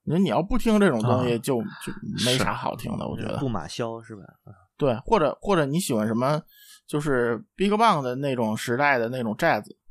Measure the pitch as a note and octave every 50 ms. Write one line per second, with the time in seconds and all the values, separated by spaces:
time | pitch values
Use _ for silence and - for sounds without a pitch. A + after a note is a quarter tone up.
0 | _ - C#3+ F3 G3+ D#3+ G#2 C3+ E3+ G#3 B3+ A#3 - A#3 G#3+ G#3+ G3+ F#3 C#3 A2+
1 | G#2+ - B2+ B2+ B2 B2 A#2 A2+ G#2+ - C3+ A#2+ G#2+ G2+ - - - - - -
2 | - A2+ - - G2+ B2 B2+ C3 G#2 F#2 G#2+ A#2 - - - - - - F2 E2+
3 | - - - - A2+ - - - C#3+ C3 A2+ F#2+ D2+ - - - B2 A2+ A2+ A2+
4 | A2+ - A2+ G2+ F2+ - - _ _ - G#2 - _ _ _ - D3 C#3 A#2+ G#2+
5 | - - A3+ G#3+ D#3 C3 - - - G3 G3+ E3+ D3 C3+ C#3 E3+ F#3+ - C3+ G#2+
6 | G#2+ A2 A2+ A2+ B2+ C3+ D3+ D3+ - - _ - - - - - _ - - D3
7 | D3 D3+ C3+ B2 A#2+ A#2 A#2 A2 - - _ - F3+ G3+ G3+ G#3 A#3 A3+ G3+ D3+
8 | C3 B2+ B2 C3 C#3+ C#3+ C3 C3+ A#2 G#2+ G#2+ A2+ - - A#2+ B2 D3 D3 C#3 B2
9 | A2+ A#2 C3 B2+ A#2+ A2+ G#2+ A2+ E3+ E3 C#3 G#2+ G2+ - - - _ -